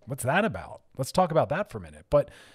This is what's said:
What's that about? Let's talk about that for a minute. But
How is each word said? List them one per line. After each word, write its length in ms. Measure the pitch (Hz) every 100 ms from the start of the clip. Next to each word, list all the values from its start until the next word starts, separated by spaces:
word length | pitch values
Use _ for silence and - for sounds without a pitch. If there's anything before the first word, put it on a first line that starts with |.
| -
What's 180 | 120
that 200 | 120 170
about? 360 | 214 95 127 123 _ -
Let's 160 | 135
talk 180 | - 185
about 200 | 156 110
that 200 | 156 208
for 60 | 107
a 40 |
minute. 240 | 85 76 _
But 220 | 190 - - -